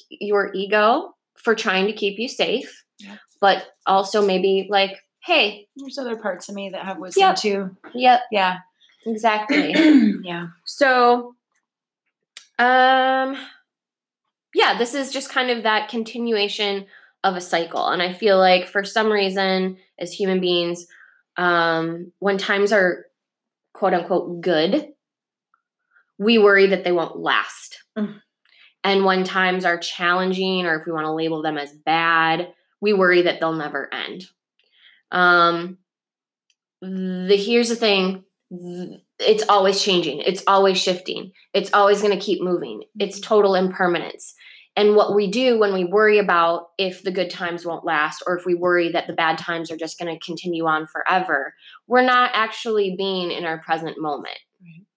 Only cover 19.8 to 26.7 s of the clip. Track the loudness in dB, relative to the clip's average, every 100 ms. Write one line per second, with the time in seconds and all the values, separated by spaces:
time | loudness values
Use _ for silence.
19.8 | _ -8 -6 -2 0 0 0 0 -2 -6
20.8 | -10 -18 -20 _ _ -4 0 2 2 0
21.8 | -2 -8 -12 -6 -2 -2 -2 0 2 4
22.8 | 2 -2 -10 _ _ _ _ _ _ -4
23.8 | 0 0 0 -4 -4 -6 -2 0 2 0
24.8 | -4 -18 _ _ _ _ _ _ _ _
25.8 | _ _ _ -4 2 6 6 6 4